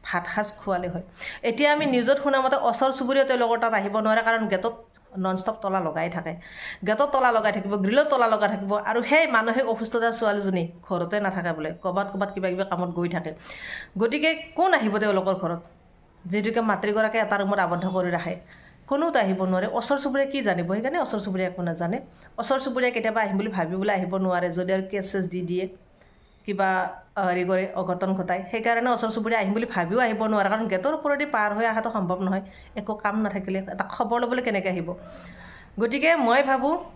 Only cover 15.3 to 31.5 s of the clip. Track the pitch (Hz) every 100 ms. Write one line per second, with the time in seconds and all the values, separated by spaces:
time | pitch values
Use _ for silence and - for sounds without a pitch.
15.3 | 185 170 170 - - - - - - 175
16.3 | 202 208 226 220 196 208 208 214 220 214
17.3 | 202 196 202 175 175 185 185 180 170 170
18.3 | 180 - - - - - 277 330 277 196
19.3 | 190 185 185 202 240 226 277 277 269 277
20.3 | 277 208 175 170 202 247 339 247 214 196
21.3 | 185 185 185 170 165 170 247 - - -
22.3 | - 226 269 269 247 247 240 226 220 208
23.3 | 190 214 190 165 185 202 196 175 190 185
24.3 | 180 175 170 180 190 190 202 190 196 180
25.3 | 180 170 180 185 - - _ - _ _
26.3 | _ - 196 190 185 185 - - - 185
27.3 | 180 180 185 190 - 180 180 190 190 180
28.3 | 185 190 226 233 233 247 226 220 226 220
29.3 | 226 190 208 233 190 170 220 240 208 220
30.3 | 214 196 220 226 - 277 311 302 277 294
31.3 | 240 208